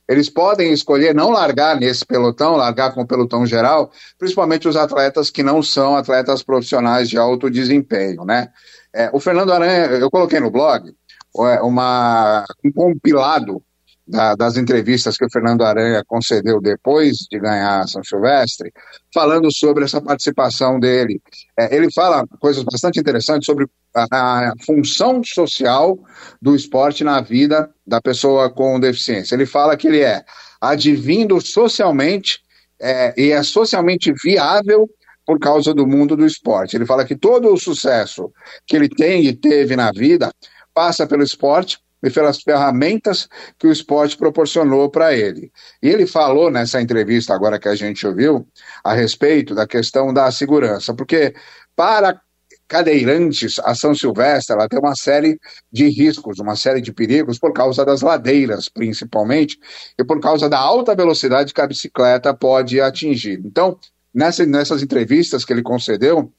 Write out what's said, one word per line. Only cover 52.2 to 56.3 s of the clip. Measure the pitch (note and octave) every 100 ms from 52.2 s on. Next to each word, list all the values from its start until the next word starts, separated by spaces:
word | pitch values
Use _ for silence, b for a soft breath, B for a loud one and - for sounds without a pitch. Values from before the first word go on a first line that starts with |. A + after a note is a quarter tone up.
| _ _ _ _ -
cadeirantes, | D#3+ D#3+ D3 B2 D#3+ E3+ C3 A2 -
a | -
São | A#2+ - D3
Silvestre, | C3 G#2 C3+ C#3 - G#2+
ela | A2
tem | B3
uma | C#3+ C#3
série | - C#3+ D#3 D#3 B B _
de | A#2 D3
riscos, | - D3+ - A2+